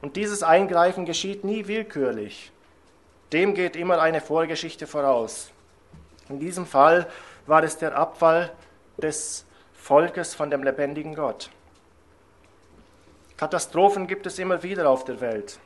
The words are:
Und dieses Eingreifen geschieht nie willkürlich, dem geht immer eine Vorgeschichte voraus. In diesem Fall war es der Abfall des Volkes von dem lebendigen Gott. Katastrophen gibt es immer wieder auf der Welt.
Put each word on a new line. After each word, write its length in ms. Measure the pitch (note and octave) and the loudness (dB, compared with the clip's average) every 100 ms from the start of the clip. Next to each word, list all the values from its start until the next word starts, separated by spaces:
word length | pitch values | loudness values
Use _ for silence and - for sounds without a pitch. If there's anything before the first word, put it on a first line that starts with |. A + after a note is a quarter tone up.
Und 160 | D3 F#3+ | -8 -6
dieses 260 | G#3 G3+ | -4 -2
Eingreifen 640 | E3 E3+ F#3+ F3 F3 F#3 | 6 6 6 4 2 2
geschieht 400 | F3 D#3+ F#3+ G3+ | -6 -4 -6 -6
nie 220 | G3 A3 F#3+ | -4 -4 -4
willkürlich, 840 | G#3+ G#3 D3+ C3 A2+ G#2 - - _ _ _ _ _ _ _ _ | -6 -6 -2 -2 -2 -8 -12 -20 _ _ _ _ _ _ _ _
dem 200 | D#3 F#3+ | 0 0
geht 200 | G3+ F3+ | 0 -2
immer 260 | E3 F3 E3+ | -4 0 4
eine 200 | D#3+ D#3+ | 4 0
Vorgeschichte 640 | - D#3 E3 D#3 E3 - D3+ | 0 0 0 -4 -8 -12 -8
voraus. 640 | D3+ C#3 B2 A2+ - - _ _ _ _ - - _ _ | -2 2 2 0 -8 -16 _ _ _ _ -20 -20 _ _
In 100 | C#3 | -10
diesem 280 | D#3+ F3+ E3+ | -8 -8 -2
Fall 420 | F3+ D#3+ E3+ F3 - - - - | 6 8 6 2 -12 -20 -20 2
war 180 | D#3 | 4
es 120 | D#3 - | 4 -4
der 200 | D#3+ C#3+ | -4 -2
Abfall 560 | D#3+ - E3 E3 F3 - - _ _ - | -2 2 4 4 0 -10 -20 _ _ -6
des 480 | D#3 D3 - - - _ _ | -6 -6 -8 -12 -16 _ _
Volkes 600 | _ - C#3+ E3+ F3 E3 - | _ 4 4 4 -2 -10 -6
von 160 | D3+ | -4
dem 100 | C#3+ | -2
lebendigen 540 | C#3 C3+ C#3+ D3+ D3+ D#3 | -2 -2 -4 -4 -10 -6
Gott. 340 | C#3 A2 - - _ _ _ _ _ _ _ _ _ _ _ - _ _ _ _ _ - | -6 -6 -14 -20 _ _ _ _ _ _ _ _ _ _ _ -20 _ _ _ _ _ -8
Katastrophen 720 | D3+ F3 - D#3+ G3 G3+ F3+ | -4 -4 -4 2 4 2 -6
gibt 200 | F#3+ F#3 | -8 -8
es 120 | F3 | -8
immer 240 | F#3 F3+ | -4 -4
wieder 260 | F3+ F#3+ D3+ | -4 0 2
auf 160 | C3 | 2
der 160 | - A#2+ | 0 -8
Welt. 380 | A#2+ A2 G2+ - | -6 -6 -8 -18